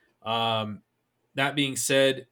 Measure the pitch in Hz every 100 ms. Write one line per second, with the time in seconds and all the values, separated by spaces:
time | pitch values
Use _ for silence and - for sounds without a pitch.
0 | _ _ 110 117 113 113 107 98 _ _
1 | _ _ _ - 139 143 139 127 - 135
2 | 135 131 -